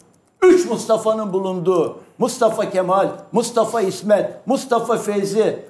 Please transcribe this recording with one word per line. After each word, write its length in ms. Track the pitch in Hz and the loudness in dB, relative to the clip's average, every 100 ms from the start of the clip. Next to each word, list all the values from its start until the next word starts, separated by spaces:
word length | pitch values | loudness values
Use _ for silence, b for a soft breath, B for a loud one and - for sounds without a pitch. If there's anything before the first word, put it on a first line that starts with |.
| _ _ _ - | _ _ _ 2
üç 280 | 370 359 - | 6 6 4
Mustafa'nın 640 | 220 - 220 220 220 208 | -4 0 0 2 -2 -2
bulunduğu, 720 | 185 190 185 170 180 127 - - - | -2 -2 -2 0 2 0 -4 -16 -4
Mustafa 520 | 233 - 220 220 196 | -4 0 0 0 -4
Kemal, 380 | 185 180 190 165 - - | -2 0 2 0 -4 -6
Mustafa 480 | 202 233 233 214 233 | -2 -2 0 0 0
İsmet, 680 | 190 175 196 202 - - - | -2 -2 0 2 0 -6 -4
Mustafa 500 | 262 - 233 226 226 | -2 0 -2 0 -2
Feyzi, 600 | 208 208 190 220 190 - | -2 -2 -2 0 0 -2